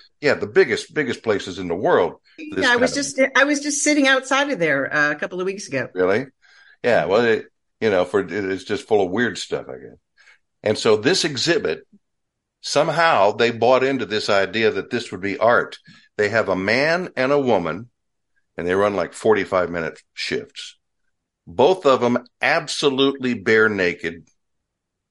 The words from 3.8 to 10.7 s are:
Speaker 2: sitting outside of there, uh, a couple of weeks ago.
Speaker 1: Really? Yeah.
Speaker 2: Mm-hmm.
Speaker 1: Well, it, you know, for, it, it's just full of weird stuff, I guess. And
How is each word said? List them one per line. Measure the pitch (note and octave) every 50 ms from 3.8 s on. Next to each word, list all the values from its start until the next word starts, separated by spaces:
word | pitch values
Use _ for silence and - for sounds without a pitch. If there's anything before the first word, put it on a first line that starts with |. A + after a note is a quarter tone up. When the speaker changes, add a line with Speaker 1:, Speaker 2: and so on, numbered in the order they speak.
Speaker 2:
sitting | - D4+ D4+ D4 C4+ C4+
outside | C#4 C4 C4 - C#4 C4+ C#4+ C#4+
of | C4 F3+
there, | E3+ D#3 C#3 C#3 C3 - -
uh, | D3+ D3 D3
a | D3+
couple | D3+ G3 F#3 F#3+ F3+
of | F#3
weeks | F#3+ G3 G#3 G#3 -
ago. | C3+ A2+ A#2+ - -
Speaker 1:
Really? | F2+ F#2 F#2 G2 A#2 C#3 - _ _ _ _ _ _ _ _ _ _ -
Yeah. | B2 A2+ F2 D2
Speaker 2:
Mm-hmm. | E2+
Speaker 1:
Well, | G2 A2+ A#2+
it, | A#2 A2 - - - _ _ _ _ _ _
you | A2+ A2
know, | G2 F2+ F2+
for, | - - G2+
it, | F#2 E2
it's | F2 G#2 G2+ F#2+ F#2+ F2+ -
just | - G#2+ F#2 - -
full | A2+ G#2 G2
of | F2
weird | F2+ A2+ B2 A2 F2+ -
stuff, | - - E2+ C#2 B1 -
I | B1+ B1+
guess. | - A#1+ A#1+ _ _ _ _ _ _ _ _ _ _ _ _ _ -
And | G#2+